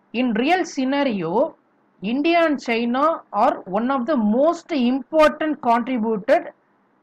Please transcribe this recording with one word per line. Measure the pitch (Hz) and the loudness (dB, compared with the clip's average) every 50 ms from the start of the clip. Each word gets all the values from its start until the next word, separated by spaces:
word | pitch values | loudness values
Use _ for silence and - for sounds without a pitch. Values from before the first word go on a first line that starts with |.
| _ _ | _ _
in | - 233 254 247 202 | -4 -2 -2 0 0
real | 214 254 311 359 370 320 | 0 0 2 0 0 -2
scenario, | - - 277 262 262 277 285 285 262 208 190 160 165 180 240 311 311 - _ _ _ _ _ _ _ _ _ | -4 -4 -4 -2 0 0 0 0 0 -2 -2 -4 -2 0 0 0 -2 -4 _ _ _ _ _ _ _ _ _
India | 180 214 247 285 294 330 339 339 | -6 -4 -2 0 0 2 2 2
and | 330 311 285 240 | 2 2 0 -2
China | - 247 226 226 240 240 247 269 294 320 330 - - _ | -4 -4 -2 -2 -2 -2 0 0 0 0 0 -2 -8 _
are | 202 202 240 285 349 - | -2 0 2 2 0 -2
one | - 185 180 214 233 254 | -6 -4 -4 -2 0 0
of | 277 262 233 | -2 -2 -2
the | 277 311 | -2 0
most | 240 214 208 220 254 294 330 330 - - - 339 | 0 2 2 2 2 2 2 0 -2 -6 -4 -2
important | 262 240 240 262 269 - - 320 311 302 294 302 - 311 311 285 - | 0 0 0 0 -2 -4 0 2 4 4 4 2 0 -4 -4 -4 -2
contributed | - 240 233 240 233 254 262 226 214 226 220 196 - - 302 339 - - - _ _ _ _ _ _ _ _ _ | 0 0 0 0 0 -2 -2 -2 -2 -2 -2 -2 0 2 2 2 0 -4 -12 _ _ _ _ _ _ _ _ _